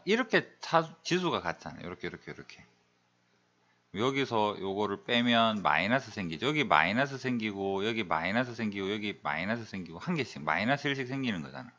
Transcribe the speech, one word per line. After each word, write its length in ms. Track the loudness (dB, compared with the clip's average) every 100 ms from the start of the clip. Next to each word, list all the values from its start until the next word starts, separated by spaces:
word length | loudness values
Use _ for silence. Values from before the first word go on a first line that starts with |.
이렇게 500 | 0 0 4 2 2 -12
차-, 340 | 2 2 2 -8
지수가 360 | 0 2 2 0
같잖아요. 480 | -2 -6 -10 -10 -10
이렇게, 220 | -8 -8
이렇게, 240 | -10 -14
이렇게. 320 | -16 -16 -20 -20 _ _ _ _ _ _ _ _ _ _ _ _
여기서 640 | -2 0 0 0 2 2 0
요거를 460 | -4 0 0 -2 0
빼면 560 | 2 4 4 4 4
마이너스 500 | 2 2 2 0 -2
생기죠. 360 | -6 -6 -2 0
여기 180 | 0 6
마이너스 520 | 6 6 2 0 -2
생기고, 680 | -2 0 -2 -2 0 0 0
여기 160 | -2
마이너스 500 | 0 0 2 0 -2 -2
생기고, 360 | -4 -2 -2
여기 260 | -2 -4 -4
마이너스 400 | -4 -2 -2 -4
생기고, 360 | -4 -10 -8 -8
한 160 | -4 -2
개씩, 280 | -4 -4
마이너스 460 | -2 0 2 0 0
일씩 180 | -4 -4
생기는 340 | -2 -2 -2
거잖아. 300 | -6 -12 -14